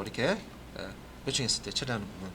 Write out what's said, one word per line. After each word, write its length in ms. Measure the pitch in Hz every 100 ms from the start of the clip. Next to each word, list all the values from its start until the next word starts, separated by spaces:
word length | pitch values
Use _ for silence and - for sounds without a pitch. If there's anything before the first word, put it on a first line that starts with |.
이렇게, 380 | 101 123 139 202 - - - -
예, 100 | 95 - - - -
요청했을 380 | 131 117 -
때 80 | -
처리하는 340 | - 127 117 98
부분. 240 | - 95